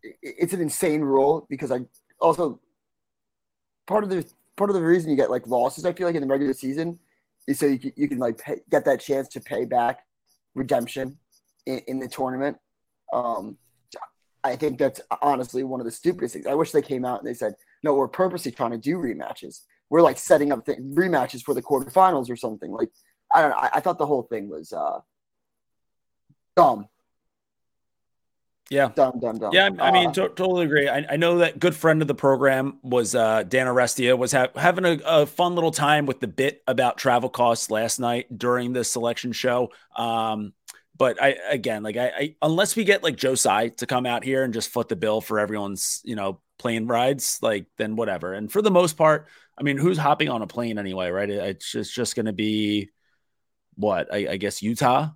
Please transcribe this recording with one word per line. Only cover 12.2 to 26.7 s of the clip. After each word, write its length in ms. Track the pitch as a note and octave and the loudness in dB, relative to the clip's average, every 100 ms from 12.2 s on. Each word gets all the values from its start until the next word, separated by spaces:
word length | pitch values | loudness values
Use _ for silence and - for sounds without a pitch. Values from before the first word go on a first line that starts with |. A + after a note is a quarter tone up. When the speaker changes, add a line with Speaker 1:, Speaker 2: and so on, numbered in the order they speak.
| C3 B2+ C#3+ - _ _ _ _ - | -6 -2 -6 -6 _ _ _ _ -6
Speaker 1:
Um, 420 | A#2+ A#2+ A2 G#2 - _ _ _ - - _ _ _ | -4 -2 -6 -8 -18 _ _ _ -20 -20 _ _ _
I 120 | C3+ B2 | -4 -2
think 220 | D3+ C3+ | -4 0
that's 220 | C#3 - - - | -2 -2 -10 -2
honestly 420 | C#3+ C3+ B2 B2+ | 0 0 -2 -6
one 160 | C3+ B2+ | -6 -6
of 60 | A2+ | -8
the 40 | |
stupidest 440 | - E3 F3+ A#2 | -4 -2 -2 -6
things. 120 | D#2+ D2 | -6 -4
I 60 | |
wish 200 | C#3+ D3+ | -2 2
they 100 | D#3 | 0
came 240 | - C3 B2 | 0 -4 -4
out 140 | B2 | -6
and 60 | - | -8
they 80 | |
said, 200 | A#2+ G#2+ G2+ _ _ | -6 -6 -6 _ _
"No, 120 | D#3 | 0
we're 140 | C#3 C3 | 2 0
purposely 440 | - F#3 F3+ C#3 | 0 -2 0 -8
trying 200 | - A#2 | -4 -4
to 60 | A#2 | -4
do 180 | C3+ F3+ | -4 -4
rematches. 640 | C#3+ G#2 A#1 - - - _ _ _ | -4 -6 -10 -12 -16 -20 _ _ _
We're, 120 | D#3 | 6
like, 160 | E3 C3 | 6 4
setting 340 | - D#3+ C#3+ | 4 4 4
up 120 | C3 | -2
th-, 140 | C3 - | -4 -8
rematches 640 | C3+ C#3+ F#3 D#3+ B2 B2+ | -2 0 2 2 -2 -6
for 100 | C3 | -4
the 100 | B2+ | -6
quarterfinals 680 | - C3+ C3+ F#3 F#3+ D#3 A#2+ | 0 -2 2 4 4 4 -4
or 60 | A#2+ | -6
something." 340 | A#2+ G#2+ - | -6 -8 -10
Like, 200 | G2+ - _ _ _ _ | -6 -6 _ _ _ _
I 80 | - | 4
don't 80 | D3+ | 4
know. 80 | - | 2
I, 120 | - | 0
I 60 | - | 0
thought 180 | F#3 E3+ | -2 -2
the 80 | D3 | 0
whole 160 | C#3 | -2
thing 260 | - A2+ G2+ | -2 -10 -8
was, 240 | D#2 D#2+ | -12 -12
uh, 280 | F2 D2 - _ _ _ _ _ _ _ _ _ _ _ _ _ _ _ - | -6 -6 -6 _ _ _ _ _ _ _ _ _ _ _ _ _ _ _ 4
dumb. 320 | D#3+ | 6